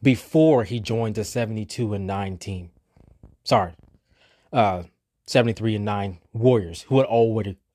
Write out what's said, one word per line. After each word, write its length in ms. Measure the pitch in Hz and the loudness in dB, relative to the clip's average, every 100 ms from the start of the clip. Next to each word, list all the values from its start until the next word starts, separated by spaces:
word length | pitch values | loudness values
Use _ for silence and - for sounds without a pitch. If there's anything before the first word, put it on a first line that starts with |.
before 600 | 135 120 - 160 160 131 | 2 2 0 4 4 4
he 140 | 107 120 | 0 -6
joined 360 | 101 113 113 107 | -4 -2 -2 -4
the 80 | |
seventy-two 680 | 101 123 110 110 101 - 113 | -6 -4 -4 -6 -8 -6 -4
and 120 | 101 95 | -4 -4
nine 320 | 98 98 90 | -4 -6 -8
team. 320 | - 92 85 _ _ _ - _ - _ | -10 -10 -12 _ _ _ -20 _ -20 _
Sorry, 300 | - 120 180 - _ _ _ _ _ _ _ | 0 0 0 -6 _ _ _ _ _ _ _
uh, 320 | 120 104 90 85 _ _ _ - | 2 2 0 -8 _ _ _ 0
seventy-three 480 | 131 117 101 110 | 2 2 0 -2
and 100 | 107 | -2
nine 340 | 104 104 101 87 _ | -2 -4 -6 -10 _
Warriors, 480 | 113 123 120 85 82 | 0 4 4 0 -10
who 160 | - 131 | 0 0
had 80 | - | 2
already, 500 | 117 113 110 101 92 _ | 2 2 0 -6 -10 _